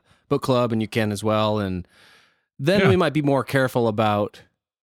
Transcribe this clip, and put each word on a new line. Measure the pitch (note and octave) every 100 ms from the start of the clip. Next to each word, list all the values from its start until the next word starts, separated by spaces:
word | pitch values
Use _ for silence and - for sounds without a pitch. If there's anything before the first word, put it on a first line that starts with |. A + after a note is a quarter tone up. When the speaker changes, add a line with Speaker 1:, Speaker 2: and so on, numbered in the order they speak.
| - _ _
Speaker 1:
book | C#3+
club, | - B2 A#2+
and | A2+
you | G#2+
can | A#2+ G#2+
as | G2+
well. | G#2+ G#2+ G#2+ G#2+
And | G2 F#2 - _ - - _ _ _ -
then | C#3+ G3+
Speaker 2:
Yeah. | G3
Speaker 1:
we | F#3
might | D#3+
be | C#3+
more | C#3+ C3+
careful | A#2 C#3 B2+ B2+ A#2
about, | G#2+ G#2+ G#2 G#2 - - _ _ _